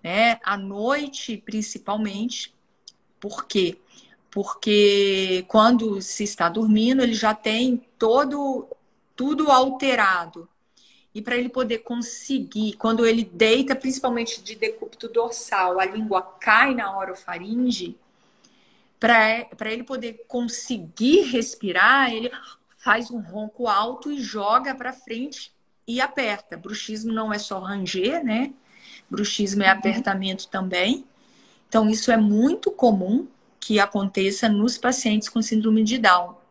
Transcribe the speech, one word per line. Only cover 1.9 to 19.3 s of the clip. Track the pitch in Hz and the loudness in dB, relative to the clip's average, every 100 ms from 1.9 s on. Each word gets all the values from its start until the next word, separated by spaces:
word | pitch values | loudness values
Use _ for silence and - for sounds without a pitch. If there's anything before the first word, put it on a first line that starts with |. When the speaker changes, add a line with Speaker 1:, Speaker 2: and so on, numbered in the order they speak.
| 208 214 196 233 - - _ _ _ - _ _ _ | -4 -4 -4 -6 -6 -12 _ _ _ -20 _ _ _
Speaker 1:
por | 202 - - | -12 -10 -4
quê? | 208 180 - _ - _ _ _ | 0 0 -2 _ -20 _ _ _
Porque | - 202 - - 208 202 202 196 190 190 185 185 | -8 -6 -4 2 6 6 6 2 2 0 -2 2
quando | 220 220 247 220 196 | 6 6 4 2 -4
se | 190 - | -6 -6
está | 202 - 170 | -6 0 0
dormindo, | 175 220 214 226 262 | 0 4 4 4 2
ele | 247 | 2
já | 214 214 | 2 0
tem | 214 - 220 254 240 _ _ | 0 -2 0 0 -2 _ _
todo, | 226 247 285 294 277 262 - - _ _ _ - | 2 4 2 -2 -4 -6 -8 -16 _ _ _ -6
tudo | 262 294 311 | -4 0 6
alterado. | 262 269 269 277 247 202 185 170 170 165 _ _ _ _ _ _ | 6 6 0 0 2 2 2 -4 -14 -20 _ _ _ _ _ _
E | 208 | -12
para | 214 240 | -4 -2
ele | 247 | -2
poder | 254 240 226 | -2 -2 -4
conseguir, | - 240 233 - - 269 190 214 214 | -6 -8 -6 -10 -4 -4 -4 -4 -4
quando | 202 220 226 233 | -2 0 2 4
ele | 226 | 2
deita, | 196 175 220 240 269 | -2 2 4 4 2
principalmente | 269 262 262 254 233 226 - | -2 -2 -4 -2 -4 -6 -10
de | - | -14
decúbito | 220 220 226 214 - 226 | -6 -6 -6 -14 -12 -4
dorsal, | 233 233 233 - 202 185 180 | -2 -2 -4 -4 0 0 0
a | 190 | -2
língua | 214 214 190 | -2 -2 -2
cai | 185 - - 214 277 | -4 -6 2 4 4
na | 240 202 196 | 0 -4 -6
orofaringe, | 190 185 - 175 190 233 247 202 180 175 _ _ _ _ _ _ _ _ _ _ | -8 -10 -12 -12 -6 -2 0 -2 -6 -12 _ _ _ _ _ _ _ _ _ _
pra, | 226 233 220 | 4 6 4